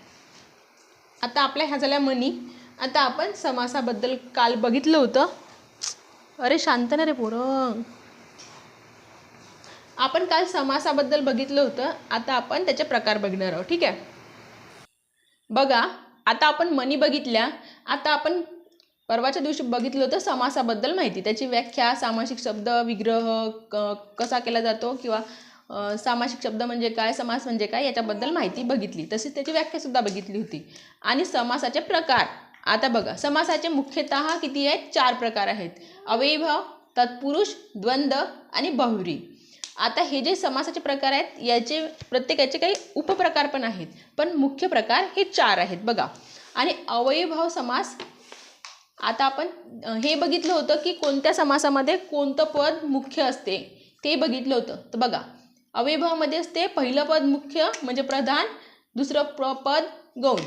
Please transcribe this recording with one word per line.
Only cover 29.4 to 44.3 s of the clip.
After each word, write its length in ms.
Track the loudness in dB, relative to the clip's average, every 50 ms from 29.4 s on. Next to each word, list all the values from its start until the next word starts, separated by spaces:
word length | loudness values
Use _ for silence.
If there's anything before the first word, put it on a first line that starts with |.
| -4 0
व्याख्यासुद्धा 480 | 0 0 0 -2 -4 -8 -4 -2 0 0
बघितली 380 | 0 0 -2 -6 -8 -6 -6 -6
होती. 340 | -6 -6 -8 -12 -12 -14 -20 -20 -20 -20 -18 _
आणि 220 | -2 0 0 0 0
समासाचे 560 | 0 0 0 0 0 -2 -2 -2 -2 -2 -2
प्रकार 460 | -2 0 0 0 2 4 4 4 2 0 -2 -12 -18 -20 -18 -6 -2
आता 240 | 0 2 2 2 2
बघा, 280 | 2 2 0 -2 -4
समासाचे 520 | -4 -2 0 2 2 2 2 0 0 0 0
मुख्यतः 720 | 0 0 -2 -2 -2 -4 -2 0 0 0 0 0 -2 -2
किती 280 | -4 -4 -2 0 2
आहेत? 240 | 2 2 0 -2 -2 0
चार 200 | 2 4 2 2
प्रकार 340 | 0 -2 -2 0 0 0 0
आहेत, 220 | -2 -2 -6 -8 -10 -14 -20 -20 -20 -10 -4
अव्ययीभाव, 560 | -2 0 2 2 2 2 2 0 0 0 -2 -2 -6 -14 -20 _ _ 0
तत्पुरुष, 520 | 2 2 2 0 -4 -4 0 2 2 2 0 -2 -8 -16 -16 -10
द्वंद्व 400 | -4 -2 0 0 2 2 0 0 0 -2 -4 -6 -14 -14 -8
आणि 180 | -4 -2 -2 -2
बहुव्रीही. 680 | 0 0 0 2 0 0 -2 -4 -6 -6 -8 -14 -20 -20 -20 -20 -20 -18 -18 -12 -4 -2
आता 220 | -2 0 0 0
हे 180 | 0 0 0 -2
जे 160 | 0 0 0
समासाचे 440 | 0 0 -2 -2 -2 -4 -4 -6 -6
प्रकार 320 | -4 -4 -2 0 2 2
आहेत, 120 | 2 2 0 -2 -8 -6
याचे 440 | 0 2 2 2 2 0 -4 -4 -4
प्रत्येकाचे 720 | -6 -8 -12 -6 -2 -2 -2 0 0 2 2 2 2 2 0
काही 160 | 0 0 0 -2 -6 -8 -6
उपप्रकार 520 | -4 -2 0 2 2 2 2 2 2 0
पण 180 | 0 0 -2 -4
आहेत, 220 | -4 -4 -6 -10 -12 -14 -18 -20 _ _ -2
पण 140 | 0 0